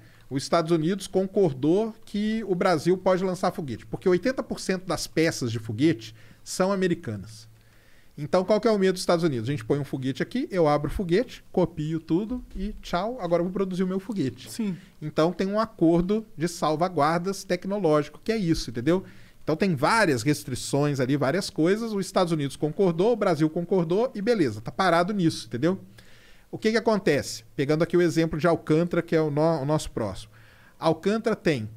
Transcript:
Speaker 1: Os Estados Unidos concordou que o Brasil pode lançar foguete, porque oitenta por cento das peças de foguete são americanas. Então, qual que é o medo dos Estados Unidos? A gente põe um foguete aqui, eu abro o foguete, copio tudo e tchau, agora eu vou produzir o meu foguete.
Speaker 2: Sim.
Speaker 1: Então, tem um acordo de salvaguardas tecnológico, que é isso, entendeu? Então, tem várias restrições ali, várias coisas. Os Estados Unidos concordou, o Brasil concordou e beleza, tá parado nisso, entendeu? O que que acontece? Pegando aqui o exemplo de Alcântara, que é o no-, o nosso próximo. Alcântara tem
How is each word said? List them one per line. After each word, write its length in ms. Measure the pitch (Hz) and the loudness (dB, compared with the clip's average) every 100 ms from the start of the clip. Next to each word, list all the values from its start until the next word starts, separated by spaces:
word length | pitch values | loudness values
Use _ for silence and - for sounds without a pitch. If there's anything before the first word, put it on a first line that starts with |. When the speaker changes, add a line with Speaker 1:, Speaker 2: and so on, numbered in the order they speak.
| - - - | -10 -20 -8
Speaker 1:
Os 140 | 135 | -6
Estados 280 | - 170 165 | 0 0 2
Unidos 360 | 170 156 190 - | 2 0 -2 -2
concordou 840 | 185 190 208 185 135 147 185 220 214 - | -2 0 2 2 2 0 2 0 -6 -10
que 380 | 202 214 220 196 | -4 -2 -2 -2
o 60 | 175 | 0
Brasil 400 | 196 165 170 185 | 2 2 2 2
pode 260 | 190 185 | 2 2
lançar 280 | 190 175 190 | 0 -2 -4
foguete, 340 | 190 147 107 - | -4 -8 -8 -10
porque 200 | - 190 | -4 2
oitenta 340 | 180 254 262 | 2 0 -4
por 180 | 240 196 | -6 -8
cento 260 | - 185 185 | -4 -4 -4
das 200 | 151 - | -6 -4
peças 440 | - 160 - 123 | 0 0 0 -4
de 60 | 110 | -4
foguete 560 | 110 107 156 - - - - - | -6 0 2 2 -4 -18 -20 -20
são 280 | - - 185 | -10 -2 0
americanas. 800 | 190 185 170 120 104 92 - - - - - - - - - | 0 0 -2 -6 -10 -12 -18 -20 -20 -20 -20 -20 -20 -20 -12
Então, 260 | 147 185 | 0 0
qual 160 | 185 214 | 2 2
que 80 | 226 | 4
é 40 | |
o 60 | 214 | 4
medo 160 | 190 | 2
dos 80 | 185 | 2
Estados 220 | - 175 | 2 2
Unidos? 240 | 170 123 110 | 2 0 -2
A 20 | |
gente 120 | 143 - | -4 -2
põe 140 | 143 | -2
um 40 | 135 | -2
foguete 360 | 151 131 131 | -4 -4 -4
aqui, 240 | 175 247 311 | -4 -4 -4
eu 160 | 190 156 | 2 2
abro 220 | 147 147 | 2 0
o 40 | |
foguete, 500 | - 175 180 262 - - | -4 0 0 0 -8 -4
copio 480 | - 175 175 151 160 | 0 0 0 -4 -4
tudo 440 | 160 165 214 247 - 190 | 0 0 0 -6 -8 -8
e 180 | 208 208 | -8 -8
tchau, 360 | - 175 208 254 | -6 -4 -4 -4
agora 200 | 175 170 | 0 2
eu 40 | 175 | 2
vou 80 | |
produzir 300 | 196 196 180 | -2 -2 0
o 40 | 190 | 0
meu 120 | 190 | -2
foguete. 500 | 190 202 135 - - | -4 -4 -4 -4 -14
Speaker 2:
Sim. 280 | - 214 170 - - | -6 -4 -6 -12 -12
Speaker 1:
Então, 300 | 151 - 160 | -6 0 0
tem 160 | 180 196 | 0 -2
um 120 | 208 | -2
acordo 640 | 220 - 165 170 180 214 214 - | -2 2 4 4 2 -2 -4 -6
de 100 | 170 | -6
salvaguardas 960 | - 165 151 180 170 147 165 180 196 | -2 0 0 0 2 2 2 -2 -6
tecnológico, 760 | - 180 190 208 170 151 147 - | -4 -4 -4 0 2 2 2 -8
que 80 | - | -4
é 60 | 220 | -2
isso, 320 | 170 156 - | 2 0 -2
entendeu? 340 | 120 131 180 - - - - | -4 0 0 -2 -18 -20 -10
Então, 120 | - 165 | -4 0
tem 200 | 196 147 | 2 2
várias 480 | 151 226 190 127 | 4 4 4 2
restrições 760 | 120 147 - 120 - 139 147 139 | 2 0 -2 -8 -2 0 0 0
ali, 180 | 123 143 | 0 2
várias 320 | 131 170 - | 2 0 -2
coisas. 420 | - 160 208 226 | 0 2 2 0
Os 120 | 202 185 | -4 -2
Estados 260 | 202 180 | 0 2
Unidos 240 | 165 135 - | 0 -2 -4
concordou, 580 | 151 156 190 165 208 | -4 2 2 4 2
o 20 | 240 | 2
Brasil 340 | 202 156 156 | 2 2 2
concordou 640 | 175 170 190 160 185 254 | 0 0 0 2 0 -2
e 80 | 214 | -2
beleza, 400 | 196 233 139 107 | 0 2 2 -2
tá 100 | 127 | -8
parado 420 | - 190 165 175 | 0 2 4 2
nisso, 340 | 208 165 - - | 2 0 0 -8
entendeu? 320 | 120 156 190 - - - - - - - | -2 0 -2 -8 -20 -20 -20 -20 -20 -16
O 60 | - | -2
que 120 | 220 | 0
que 60 | 220 | 2
acontece? 640 | 220 208 190 143 - - - - | 2 2 2 2 0 -10 -12 -4
Pegando 260 | 139 156 | 0 2
aqui 140 | 165 175 | 2 4
o 60 | |
exemplo 360 | 175 156 160 160 | 4 2 0 2
de 80 | 160 | 2
Alcântara, 560 | 160 - 160 175 170 | 2 2 2 2 -2
que 140 | - 165 | 0 0
é 60 | |
o 100 | 156 | 0
no-, 300 | 143 160 160 | 2 2 2
o 40 | 135 | 0
nosso 240 | 151 - | -2 -2
próximo. 420 | - 107 95 - - - - - - | -6 -6 -6 -14 -20 -20 -20 -20 -2
Alcântara 560 | 160 156 190 220 226 214 | 0 2 0 0 0 0
tem 340 | 180 139 110 | 0 0 -4